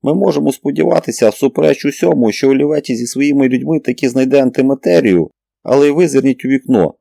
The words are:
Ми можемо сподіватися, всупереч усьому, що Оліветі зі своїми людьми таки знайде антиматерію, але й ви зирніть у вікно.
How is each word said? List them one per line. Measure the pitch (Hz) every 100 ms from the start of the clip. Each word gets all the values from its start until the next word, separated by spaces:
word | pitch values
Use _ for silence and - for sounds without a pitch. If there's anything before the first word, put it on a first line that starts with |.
Ми | 143
можемо | 180 196 147 151
сподіватися, | - 143 143 170 170 - - 110
всупереч | - 135 - 156 143
усьому, | 147 - 175 156 113
що | 104 135
Оліветі | 135 147 151 147 117
зі | 120
своїми | 131 143 139 131
людьми | 127 113 160
таки | - 123 131
знайде | 127 131 139
антиматерію, | 127 127 135 135 - 170 123 87 76 _ _ _
але | - 135 147
й |
ви | 143 175
зирніть | 135 135 131
у | 135
вікно. | 135 - 120 80 -